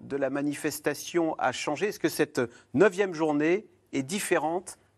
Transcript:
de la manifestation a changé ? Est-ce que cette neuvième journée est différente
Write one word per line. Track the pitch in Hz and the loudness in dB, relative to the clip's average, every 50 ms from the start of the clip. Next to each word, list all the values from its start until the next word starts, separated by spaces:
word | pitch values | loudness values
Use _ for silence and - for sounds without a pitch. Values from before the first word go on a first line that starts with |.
de | 113 120 131 139 | -10 -8 -4 -2
la | 139 131 | -2 0
manifestation | 135 143 143 147 143 139 - 156 139 - - 151 147 - - - - 170 165 160 147 - | 0 -2 -2 -2 -2 -2 -4 -4 -4 -2 -2 -2 -2 -2 -6 -4 0 0 0 0 0 0
a | - 127 120 | 0 0 0
changé ? | - - - 151 131 180 214 | -2 -4 -4 -2 -2 -2 -4
Est-ce | - - | -2 -2
que | - 160 | -2 -2
cette | - - 156 151 - 147 123 117 - - - _ - | 0 0 0 0 0 0 -2 -2 -4 -10 -16 _ 4
neuvième | 127 180 214 180 185 202 190 170 | 4 6 6 6 2 0 -2 0
journée | 151 160 156 151 147 151 160 175 208 214 - _ _ _ _ - | 0 0 2 2 2 4 2 2 2 0 -6 _ _ _ _ -6
est | 139 131 | -6 -4
différente | 131 175 208 - - 180 160 143 156 165 190 190 - - - _ _ _ | -2 -4 -4 0 0 0 2 2 0 -2 -4 -4 -8 -14 -18 _ _ _